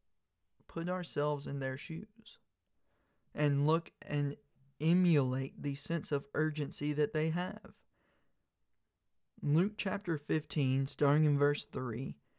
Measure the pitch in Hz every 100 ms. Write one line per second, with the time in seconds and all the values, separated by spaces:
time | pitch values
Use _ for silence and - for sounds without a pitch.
0 | _ _ _ _ _ _ - 165 170 185
1 | 170 151 151 147 143 139 135 131 - 165
2 | - - - - _ _ _ _ _ _
3 | _ _ _ - 147 139 147 165 170 -
4 | - 147 143 143 _ _ _ - 156 180
5 | 180 156 127 127 135 - 143 139 - 165
6 | - 143 - - 156 151 139 - 147 143
7 | 147 156 160 165 180 - - - _ _
8 | _ _ _ _ _ _ _ _ _ _
9 | _ _ _ _ 143 156 196 - 208 196
10 | - 151 - 160 - 156 131 135 135 -
11 | 143 147 151 143 143 147 - 127 127 120
12 | 139 147 _